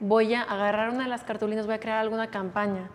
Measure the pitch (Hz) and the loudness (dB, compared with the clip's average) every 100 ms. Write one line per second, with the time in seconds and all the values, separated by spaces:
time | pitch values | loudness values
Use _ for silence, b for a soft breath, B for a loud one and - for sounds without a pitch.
0 | 202 220 220 240 - 196 208 214 226 247 | 4 4 6 2 0 0 2 2 2 0
1 | 254 240 - 214 214 220 214 220 220 220 | -2 -4 -6 -4 -2 -2 -2 -4 -2 0
2 | 220 226 220 208 190 208 208 190 185 | 0 0 -4 -4 -4 -2 0 -2 -6